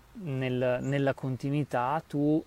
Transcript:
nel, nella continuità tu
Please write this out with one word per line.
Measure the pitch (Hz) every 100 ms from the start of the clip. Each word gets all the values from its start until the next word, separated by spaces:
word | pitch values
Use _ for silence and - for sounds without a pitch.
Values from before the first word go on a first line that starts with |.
| -
nel, | 233 175 131 131 127 127 123
nella | 131 139 135
continuità | 131 135 127 139 147 139 123 123 156 -
tu | 147 147 156